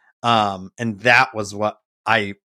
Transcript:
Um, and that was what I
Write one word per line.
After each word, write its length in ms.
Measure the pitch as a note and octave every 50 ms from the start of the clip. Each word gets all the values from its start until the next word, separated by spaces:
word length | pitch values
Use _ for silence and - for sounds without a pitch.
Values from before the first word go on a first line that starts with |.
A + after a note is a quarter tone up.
| _ _ _ _
Um, 480 | - A#2+ A#2 A2 G#2+ G2+ G2 F#2 F#2+ F#2 - -
and 220 | A#2+ A2+ G#2 F#2+
that 340 | G#2+ B2 A#2+ B2 C3 - -
was 200 | A2 G#2 G2 G2+
what 240 | G2+ G#2+ G#2+ - _ _ _ _ _ _
I 300 | G#2+ A2+ A2 G2+ G2+ G2 - _ _